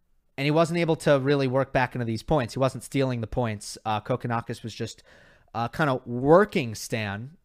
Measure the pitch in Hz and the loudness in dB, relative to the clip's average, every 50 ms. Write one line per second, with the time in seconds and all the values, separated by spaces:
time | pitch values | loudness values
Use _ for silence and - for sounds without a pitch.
0 | _ _ _ _ _ _ _ - 139 147 151 165 165 160 170 175 170 160 160 156 | _ _ _ _ _ _ _ -4 -2 2 2 2 2 2 2 0 2 2 0 0
1 | - 160 147 139 131 139 147 139 139 131 123 135 131 - - 139 127 - - 127 | 2 2 4 4 4 2 2 2 2 2 0 0 0 0 0 0 0 0 -2 -4
2 | 120 113 113 107 - - 160 147 120 107 - 123 135 131 - 120 - - - 139 | -4 -4 -4 -4 -2 0 0 0 0 -2 -2 0 0 0 -2 -4 -10 -4 -2 0
3 | 135 127 127 117 113 - - 131 123 113 107 98 - - - - - 110 107 104 | 0 0 -2 -4 -6 -4 -2 -2 -2 -2 -4 -6 -10 -14 -14 -8 -4 -4 -4 -4
4 | - - 127 120 - 120 117 117 113 - 117 - - 113 - - 117 110 - - | -2 -4 -4 -4 -2 -4 -4 -4 -4 -6 -10 -10 -10 -12 -10 -8 -10 -10 -10 -16
5 | _ - - - - - - _ _ _ - 110 117 117 - - 160 143 131 - | _ -20 -20 -20 -20 -20 -20 _ _ _ -6 -6 -6 -4 -2 0 0 2 0 -2
6 | - 117 120 123 131 143 160 185 214 208 - 190 135 113 107 - - - - 117 | -4 -6 -6 0 6 8 8 8 8 4 0 -2 -2 -4 -6 -10 -8 -6 -4 -4
7 | 107 101 98 104 120 139 165 _ | -4 -4 -6 -8 -10 -14 -18 _